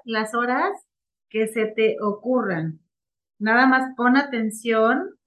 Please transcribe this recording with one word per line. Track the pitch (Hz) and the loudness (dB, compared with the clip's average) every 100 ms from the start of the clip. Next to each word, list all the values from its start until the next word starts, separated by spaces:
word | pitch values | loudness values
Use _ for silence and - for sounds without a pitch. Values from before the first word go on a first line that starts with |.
| 233 | -6
las | 220 220 233 | -4 -4 -2
horas | 240 262 403 392 _ _ _ _ _ | -2 0 -2 -4 _ _ _ _ _
que | 220 220 | -4 -2
se | 233 214 | -2 -4
te | 220 220 - | 0 0 0
ocurran. | 208 202 233 254 202 170 165 156 _ _ _ _ _ - | -4 -4 -2 -2 0 -4 -6 -8 _ _ _ _ _ -6
Nada | 214 240 262 | 0 4 4
más | 262 262 247 | 4 0 0
pon | 240 269 | 2 2
atención, | 285 233 220 214 233 220 226 269 381 - | 2 -2 -4 -4 -2 2 4 2 -2 -10